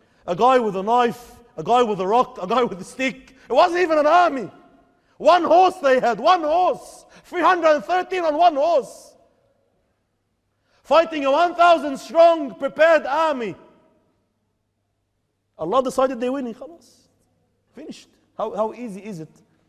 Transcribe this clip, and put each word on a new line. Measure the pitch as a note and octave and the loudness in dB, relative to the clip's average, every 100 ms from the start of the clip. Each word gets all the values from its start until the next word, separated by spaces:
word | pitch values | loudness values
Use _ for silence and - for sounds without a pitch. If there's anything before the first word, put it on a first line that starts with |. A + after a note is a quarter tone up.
| _ _ - | _ _ -8
A | F3+ | 0
guy | A#3+ C4 | 2 2
with | G#3+ F#3+ | 0 -4
a | |
knife, | G3 A#3+ A#3+ - - - _ - | -2 0 0 -2 -16 -20 _ -10
a | |
guy | D#3+ B3 | 0 0
with | A#3 G3 | 0 -2
a | F#3 | 0
rock, | A#3 B3+ - | 0 -2 -6
a | F3+ | -4
guy | A#3+ A#3+ | -2 -2
with | F3+ | -6
a | |
stick. | F#3+ - C4 E3+ - _ - | -14 -8 -6 -8 -16 _ -2
It | |
wasn't | B3+ F4+ F4 | 2 2 2
even | F4 D#4 | 0 0
an | D4 | 2
army. | F4 F4 C4+ F3 - _ _ _ _ _ - | 4 2 -2 -10 -16 _ _ _ _ _ -2
One | C4 F4 D#4+ | 2 4 4
horse | E4 F#4 F4+ | 4 4 2
they | C#4 C4 | 0 2
had, | A#3+ G#3+ | 0 0
one | D4 F4+ | 2 2
horse. | D4+ E4 F4+ A3+ - - _ - | 2 0 0 -2 -10 -20 _ -20
Three | _ F4 | _ -2
hundred | D#4+ F4+ D#4+ D4 | 0 2 2 0
and | D4 | -2
thirteen | F4+ F4+ F#4 E4 | -4 -4 -4 -4
on | D4 | 2
one | F4 C#4 | 2 2
horse. | D#4+ D#4 F#3 - - _ _ _ _ _ _ _ _ _ _ _ _ _ _ _ _ _ | 0 -2 -4 -12 -20 _ _ _ _ _ _ _ _ _ _ _ _ _ _ _ _ _
Fighting | - D4 E4 D#4 | 0 0 0 -2
a | C#4 | -2
one | C#4+ F4 E4+ | 0 0 2
thousand | F4 E4 C#4+ C4+ | 4 4 0 -10
strong, | - D#4 E4+ E4 C#4 F#3 | -4 4 4 4 -4 -8
prepared | C4+ C#4 D#4+ D#4 B3+ | -6 2 2 2 0
army. | D4 D#4+ C4+ G#3+ D3 - _ _ _ _ _ _ _ _ _ _ _ _ _ _ _ _ _ _ - | -2 -2 -4 -8 -10 -18 _ _ _ _ _ _ _ _ _ _ _ _ _ _ _ _ _ _ -12
Allah | D#3+ B3 | -4 -2
decided | B3+ - C4 B3 | -2 -2 -2 -2
they're | B3 | -6
winning, | C#4 B3 | -6 -8
khalas. | G#3+ D4 E4 _ _ _ _ _ _ _ _ _ | -12 -18 -20 _ _ _ _ _ _ _ _ _
Finished. | - E4 - - _ _ - | -20 -18 -20 -20 _ _ -10
How, | G#3+ | -8
how | F#3 A3 | -6 -6
easy | A3 A#3+ G3 | -8 -14 -14
is | G3+ F3 | -14 -14
it? | D#3 _ _ _ | -16 _ _ _